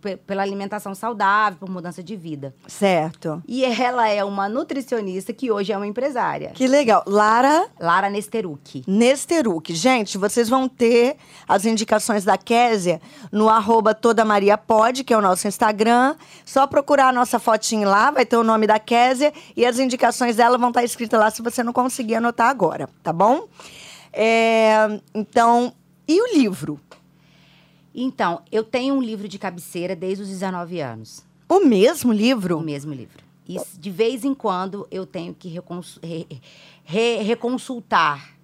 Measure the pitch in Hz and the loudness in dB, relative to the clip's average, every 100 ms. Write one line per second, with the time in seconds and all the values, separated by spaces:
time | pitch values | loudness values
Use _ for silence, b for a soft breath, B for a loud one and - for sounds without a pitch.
0 | 202 190 - 196 196 196 196 208 202 196 | -10 -12 -8 -6 -4 -6 -8 -10 -10 -10
1 | 220 233 196 208 214 180 190 185 170 170 | -8 -2 2 2 0 -4 -12 -10 -12 -14
2 | 170 208 165 147 135 - - - 202 175 | -14 -14 -12 -12 -12 -16 -20 -2 0 2
3 | 160 - 170 151 165 247 262 226 247 247 | 0 -6 -10 -10 -8 -4 -2 0 -2 0
4 | 220 208 202 202 196 233 311 285 247 233 | 0 0 -2 -4 -4 -4 -6 -8 -4 -6
5 | 202 185 190 226 262 208 196 202 208 208 | -4 -8 -10 -8 -4 -2 -2 -4 -4 -6
6 | 269 247 175 147 147 - 254 277 254 196 | -4 -4 -4 -4 -10 -2 2 2 4 2
7 | - 202 214 226 269 311 403 _ 170 175 | 4 2 4 4 4 4 0 _ 0 2
8 | 202 202 202 226 185 143 - 139 127 196 | 0 -4 -6 -6 -6 -10 -14 -12 -2 2
9 | 233 277 - 330 233 165 - 165 226 262 | 4 2 0 0 0 -2 -4 -2 2 2
10 | 208 196 202 240 226 262 262 _ 233 240 | -2 -4 -2 0 0 0 -2 _ 2 4
11 | 240 302 B B B 196 214 226 220 214 | 2 0 B B B 0 2 -2 0 -2
12 | - 208 190 196 - 233 240 220 175 165 | 0 -2 0 -2 2 2 4 2 0 -2
13 | B B 196 208 220 220 202 226 214 214 | B B -8 0 4 4 4 2 4 2
14 | 233 220 220 208 196 208 - 220 226 254 | 2 2 2 4 4 2 2 4 4 0
15 | 262 226 196 180 208 190 220 208 220 240 | 0 2 4 2 -2 0 0 2 2 4
16 | 262 311 B B - 269 277 294 277 285 | 2 -2 B B -4 0 2 0 2 4
17 | 262 247 240 240 - 220 - 220 202 196 | 4 2 0 0 0 0 0 -2 2 2
18 | 254 294 240 233 226 220 214 214 - 233 | 2 2 2 2 2 2 2 0 2 2
19 | 247 254 294 B B - 240 233 262 247 | 2 2 0 B B -2 0 0 -2 0
20 | 240 - 240 220 233 247 247 240 240 - | 0 0 -2 2 4 4 0 0 -2 -4
21 | 226 226 214 - 233 247 240 247 254 - | -2 2 2 0 -8 -4 -4 -2 -2 -4
22 | 220 226 233 233 233 262 170 156 139 _ | -4 -2 -2 0 0 2 -2 -2 -10 _
23 | - 165 202 285 440 B B B B B | -8 2 2 2 -2 B B B B B
24 | B - 220 226 226 226 220 214 214 214 | B -2 2 2 2 4 4 4 2 -2
25 | _ 214 208 233 233 240 247 _ _ _ | _ -8 -2 2 4 4 0 _ _ _
26 | - 330 494 359 220 185 147 147 _ - | 0 0 2 2 2 0 -10 -12 _ -20
27 | _ b b b b b b b b - | _ b b b b b b b b -8
28 | 254 247 190 175 _ 214 220 247 262 277 | -6 -2 -2 -2 _ -4 -2 -4 -2 -2
29 | 240 220 202 190 196 175 - 185 175 185 | -2 -8 -10 -10 -10 -10 -12 -8 -8 -6
30 | 185 196 202 190 190 185 170 175 135 113 | -6 -6 -8 -8 -6 -6 -8 -8 -8 -10
31 | 110 - _ _ _ 359 339 208 226 330 | -16 -20 _ _ _ 2 4 4 4 2
32 | 247 214 226 262 180 165 160 143 147 139 | 0 2 2 0 -2 -4 -4 -8 -10 -14
33 | 113 _ _ _ - 180 - - 165 175 | -16 _ _ _ -14 -12 -12 -12 -14 -2
34 | 226 247 262 269 220 180 190 202 190 185 | -2 -2 -6 -4 -4 -4 -6 -10 -12 -12
35 | 185 185 170 165 185 165 175 170 180 - | -10 -12 -12 -14 -14 -14 -12 -14 -14 -18
36 | 170 165 - 131 b b b b - 170 | -12 -12 -14 -18 b b b b -8 -2
37 | 233 226 208 226 233 247 - 247 - 196 | -2 -2 -4 -4 -4 -6 -8 -14 -2 0
38 | 156 143 - _ | 0 -2 -14 _